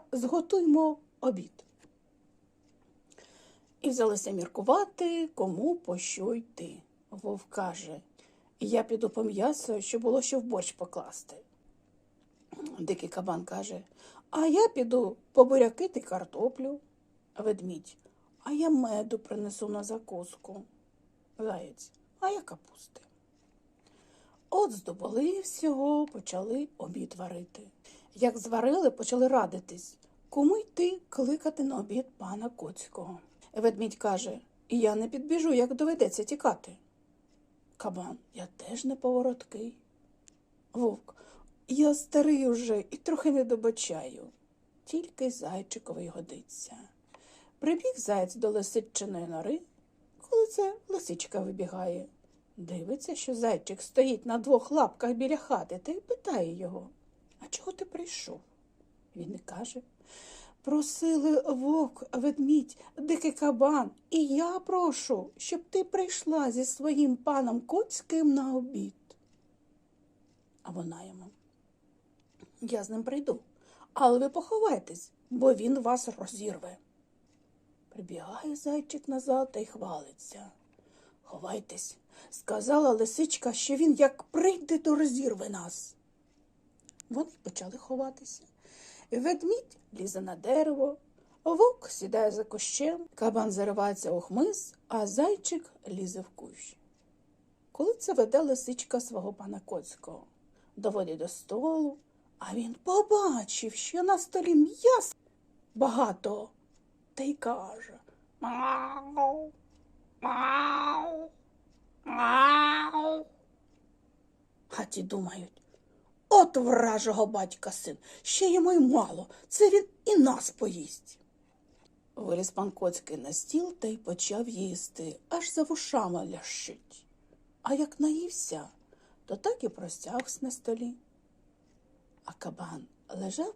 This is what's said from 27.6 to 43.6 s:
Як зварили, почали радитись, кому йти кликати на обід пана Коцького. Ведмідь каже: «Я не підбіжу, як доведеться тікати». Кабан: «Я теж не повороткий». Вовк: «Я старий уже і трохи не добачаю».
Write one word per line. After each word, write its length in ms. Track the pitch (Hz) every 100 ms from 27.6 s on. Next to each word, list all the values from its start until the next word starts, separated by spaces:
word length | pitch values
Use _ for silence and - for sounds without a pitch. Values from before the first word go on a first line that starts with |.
| 202 _ - - _
Як 240 | 196 240 233
зварили, 520 | 226 226 247 359 277
почали 380 | 254 226 247 254
радитись, 680 | 254 180 185 - 175 - - _ _ -
кому 280 | 285 294 427
йти 440 | - - 349 370 _
кликати 560 | - 254 302 311 302
на 140 | 269 254
обід 280 | 208 233 262 -
пана 320 | 190 208 240
Коцького. 720 | - 160 - - - 180 175 _ _ -
Ведмідь 440 | 214 226 202 220 -
каже: 440 | 208 190 240 - _ _ -
«Я 260 | 240 214
не 140 | 214 226
підбіжу, 440 | 269 302 330 320
як 220 | 247 247
доведеться 500 | 262 311 339 214 -
тікати». 520 | 214 294 254 - - - _ _ _ _ _ _ _ _ _ -
Кабан: 420 | 202 180 175 - _
«Я 140 | - 180 -
теж 280 | - 233
не 120 | 262 269
повороткий». 800 | 254 247 254 247 - 208 233 - _ _ _ _ - _ _ _ _
Вовк: 420 | 233 233 202 - - - - - _ -
«Я 260 | 269 302
старий 540 | 294 - 294 302 277 262
уже 360 | 233 233 208 -
і 60 | -
трохи 340 | - 320 311
не 140 | 277
добачаю». 840 | 240 226